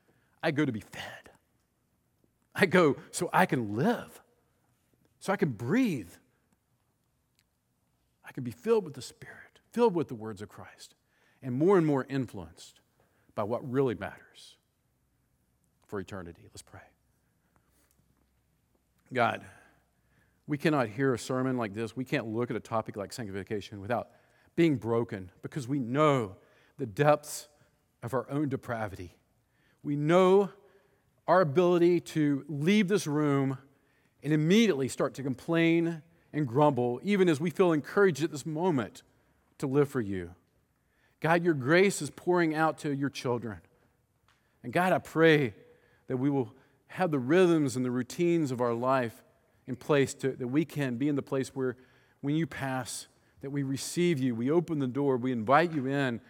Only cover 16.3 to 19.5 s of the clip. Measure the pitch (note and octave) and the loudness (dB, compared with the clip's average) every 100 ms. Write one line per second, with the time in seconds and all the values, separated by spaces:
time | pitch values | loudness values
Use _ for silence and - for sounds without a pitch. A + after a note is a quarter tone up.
16.3 | E2+ A2 - - F#2+ - _ _ _ _ | -18 -20 -20 -20 -20 -20 _ _ _ _
17.3 | _ _ _ _ _ _ _ _ _ _ | _ _ _ _ _ _ _ _ _ _
18.3 | _ _ _ _ _ _ _ - B2+ A2+ | _ _ _ _ _ _ _ -6 0 0
19.3 | G2+ - | 0 -10